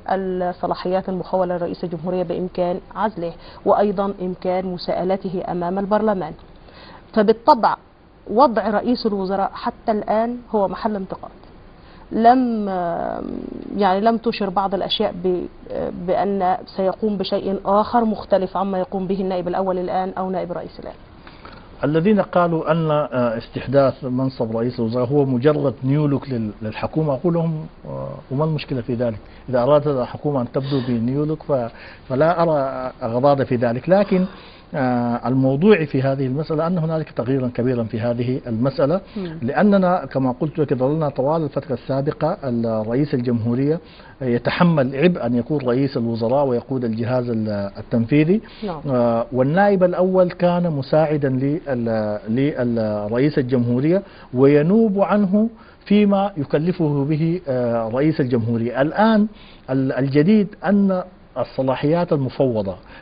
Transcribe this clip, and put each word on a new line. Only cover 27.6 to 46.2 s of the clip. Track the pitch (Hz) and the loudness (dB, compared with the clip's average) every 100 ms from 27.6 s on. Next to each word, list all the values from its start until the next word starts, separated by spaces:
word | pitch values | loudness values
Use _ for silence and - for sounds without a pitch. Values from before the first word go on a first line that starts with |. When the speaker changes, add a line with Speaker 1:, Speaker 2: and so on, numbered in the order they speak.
| 156 - - | -8 -14 -12
Speaker 2:
آه، | - 135 135 - | -10 -10 -12 -6
وما | 131 | -2
المشكلة | 160 151 - 135 | 0 -2 -4 -6
في | 117 | -4
ذلك؟ | 117 120 104 - - - | -2 -2 -4 -12 -20 -4
إذا | 123 | 0
أرادت | 123 147 143 | 4 4 2
الحكومة | 135 117 - 147 143 | -2 -4 -4 -4 -2
أن | 117 | -2
تبدو | 147 135 139 123 | -4 -2 -2 0
بنيو | 117 120 139 | -2 0 -2
لوك | 151 156 | -2 -4
ف-، | - 139 113 - - - - | -2 -2 -2 -8 -20 -20 -6
فلا | 127 160 175 | 0 2 2
أرى | 170 151 135 131 127 - | 2 2 0 -4 -8 -6
غضاضة | 120 120 143 139 | -4 2 4 4
في | 127 123 | 2 0
ذلك. | 120 120 160 | 0 -2 2
لكن، | 190 202 185 190 - - - - 156 | 2 4 2 0 -4 -20 -20 -12 -2
آه، | 127 123 120 120 117 | 0 0 0 -2 0
الموضوع | 131 131 139 196 190 | 2 2 4 6 4
في | 151 135 | 4 0
هذه | 135 135 131 | 0 0 -2
المسألة | 135 156 151 165 | -2 -2 -2 0
أن | 185 | 0
هنالك | 160 160 147 | 0 -2 -4
تغييراً | - 117 135 123 | -6 -2 0 0
كبيراً | - 123 123 | 0 0 0
في | 113 113 | -2 -2
هذه | 120 120 123 131 123 | -2 -2 -2 -4 -4
المسألة، | 110 135 131 139 185 - 214 | -2 -2 0 0 0 -4 -10
Speaker 1:
مم. | 180 160 | -8 -6
Speaker 2:
لأننا | 117 143 208 196 185 180 | -4 2 4 4 4 0
كما | 135 135 131 123 | -2 -2 -2 0
قلت | 160 - | -4 -2
لك | 143 | -2
ظلنا | 127 127 160 147 | 0 0 0 -2
طوال | 135 131 165 | -2 0 0
الفترة | 147 - - | -2 -6 -6
السابقة | 120 - 135 143 - 156 202 | -8 -4 -4 -2 -2 -4 -2
ال-، | 139 120 117 110 107 | -4 -2 -2 -2 -2
رئيس | 123 147 | 0 0
الجمهورية | 139 123 117 117 120 139 170 - - - - | 0 0 0 0 0 0 -2 -6 -20 -20 -8
يتحمل | 131 120 139 - 175 160 127 135 | -2 0 0 2 2 4 0 2
عبء | 180 175 120 | 2 2 0
أن | |
يكون | 123 117 151 127 | 0 0 -2 0
رئيس | 123 139 131 | 0 0 0
الوزراء | 117 113 | -2 -2